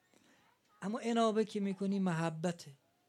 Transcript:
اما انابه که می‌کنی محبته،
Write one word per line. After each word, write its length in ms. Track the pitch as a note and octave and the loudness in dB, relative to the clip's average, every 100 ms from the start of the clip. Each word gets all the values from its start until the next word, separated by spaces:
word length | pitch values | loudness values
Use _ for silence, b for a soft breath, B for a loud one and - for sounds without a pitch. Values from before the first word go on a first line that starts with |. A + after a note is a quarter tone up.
| b b b b b b _ _ | b b b b b b _ _
اما 160 | F#3+ A3 | -6 -4
انابه 420 | A3+ A#3 A3+ G#3+ | 0 4 4 4
که 160 | G#3 G#3 | 0 0
می‌کنی 380 | G3 F#3+ G3 G3 | -2 -2 -2 0
محبته، 720 | F#3 D#3+ E3 D#3+ F3 E3+ - - _ _ | 0 0 0 0 -2 -4 -10 -20 _ _